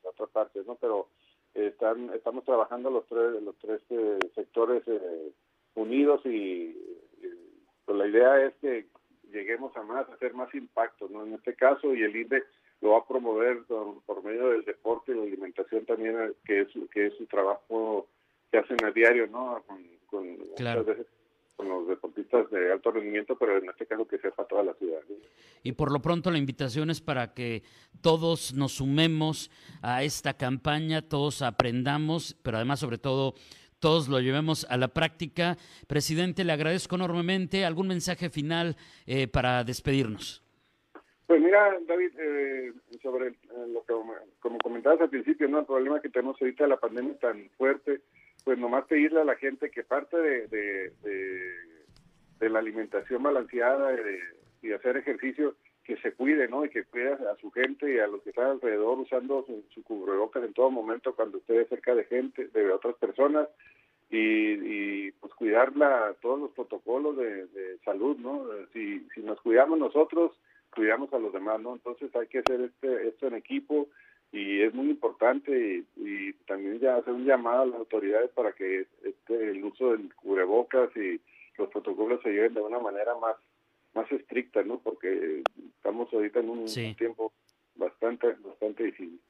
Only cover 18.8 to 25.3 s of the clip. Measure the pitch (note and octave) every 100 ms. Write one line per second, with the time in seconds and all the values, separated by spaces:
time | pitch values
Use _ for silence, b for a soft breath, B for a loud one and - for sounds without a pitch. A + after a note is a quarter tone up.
18.8 | G#2+ A2 A#2 A#2+ G#2+ A#2 B2+ A#2 - F#2+
19.8 | F2 E2+ _ G2+ F2 E2+ E2 - A#2+ A2+
20.8 | G#2+ G#2+ A#2 _ _ _ _ - G2 F2+
21.8 | F2 F#2 - - G2+ B2 G#2+ G2 F2+ F#2+
22.8 | A#2 A2 G#2 G#2 G#2+ B2+ A2+ G2 F#2 -
23.8 | A2+ A2 A2+ G2+ G2 - G2+ G2+ F#2+ -
24.8 | F#2 D#2+ D#2+ G#2 b